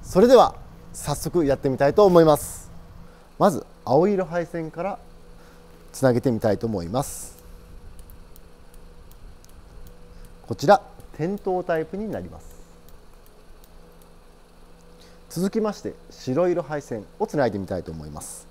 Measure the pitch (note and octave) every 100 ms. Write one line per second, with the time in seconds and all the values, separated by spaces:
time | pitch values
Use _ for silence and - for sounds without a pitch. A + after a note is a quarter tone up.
0 | - F3+ A#3+ B3+ E3 - - - - -
1 | - C#3+ D#3 F3 C#3+ C3+ C#3+ B2+ C#3 F3
2 | G3+ F3 D#3+ D3 - - - - - -
3 | - - - - F#3 C#3 - - - C3+
4 | G3 G3 E3 F3 E3 E3+ D#3+ D#3+ F#3+ -
5 | - - - - - - - - - -
6 | C3 A#2+ C3+ A2 A2+ F#2+ A#2 G2+ E2+ A#2
7 | C#3+ - - - - - - - - -
8 | - - - - - - - - - -
9 | - - - - - - - - - -
10 | - - - - - - C#3+ G3 - -
11 | - - E3 G3+ G3 F#3 F3 D#3+ D#3+ F#3+
12 | A3 G#2+ E2+ E2+ - - - - - -
13 | - - - - - - - - - -
14 | - - - - - - - - - -
15 | - - - E3 F#3+ A3 G#3+ - G#2 -
16 | - - - C3 F3+ E3+ D3 D3+ - A#2
17 | F#2+ - G#3 D3+ B2+ G2 F#2 F#2+ E2 D#2+
18 | D2+ D2 - - -